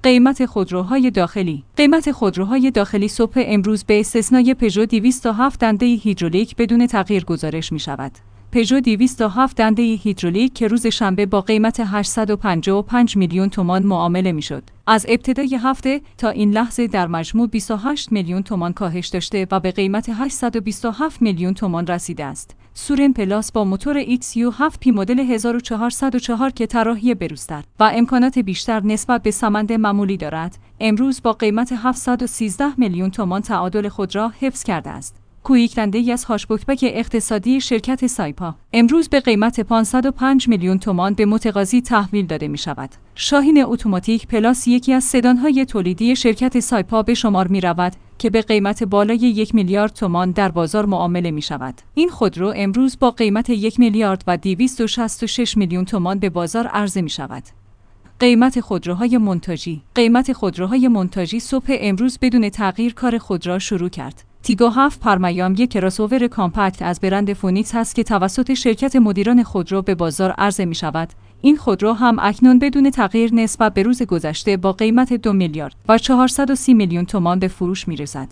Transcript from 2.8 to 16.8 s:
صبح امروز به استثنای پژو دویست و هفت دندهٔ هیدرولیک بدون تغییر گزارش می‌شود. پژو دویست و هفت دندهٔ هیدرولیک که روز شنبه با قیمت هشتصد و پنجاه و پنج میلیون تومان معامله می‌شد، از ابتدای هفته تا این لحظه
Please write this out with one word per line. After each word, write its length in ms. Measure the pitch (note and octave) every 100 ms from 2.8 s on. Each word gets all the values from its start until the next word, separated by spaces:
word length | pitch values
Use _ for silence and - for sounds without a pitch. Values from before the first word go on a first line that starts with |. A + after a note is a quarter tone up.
| G3+ G#3 G#3
صبح 240 | - A3+ -
امروز 480 | A#3+ G#3 G3 G#3+
به 160 | - G#3
استثنای 540 | G#3+ A#3 G#3 B3+ B3
پژو 320 | C4 A3+ F#3+ A3
دویست 400 | A3+ A3+ B3+ A#3+
و 60 |
هفت 280 | G#3+ C4 -
دندهٔ 260 | A3+ G#3 B3
هیدرولیک 720 | A#3 G#3+ F#3+ E3+ F3 A3+ -
بدون 300 | A#3 A#3 A#3+
تغییر 380 | G#3+ F#3 G3+
گزارش 480 | F3 D#3+ D#3 D#3+ D#3+
می‌شود. 400 | D#3+ - C#3 C3+ - - - -
پژو 280 | A#3+ G#3+ C4+
دویست 400 | B3+ G#3+ B3+ B3+
و 80 | A3
هفت 280 | G3 C4 -
دندهٔ 260 | A3 A3
هیدرولیک 720 | A#3 A3 G#3+ G3 F3 F3+ C4
که 140 | - A3+
روز 180 | A#3 A3+
شنبه 400 | - G#3 F#3+ G3+
با 140 | G3+
قیمت 420 | F#3+ A3 A3 A3+ G#3
هشتصد 440 | G#3 G3 - G#3+
و 60 | G#3
پنجاه 420 | G#3+ E3+ F3 G3
و 40 |
پنج 340 | G3+ A#3+ A#3 G3+
میلیون 320 | F3+ F3 F#3+
تومان 340 | - F3 F#3
معامله 500 | G3 F#3 E3+ F3+ F#3
می‌شد، 300 | D#3+ C#3+ C#3 - - -
از 200 | A3 -
ابتدای 500 | A#3 - C4 C#4 C4
هفته 380 | B3 C4 C4 C#4+ - -
تا 100 | A3+
این 220 | - G#3
لحظه 360 | G#3 A#3 A#3+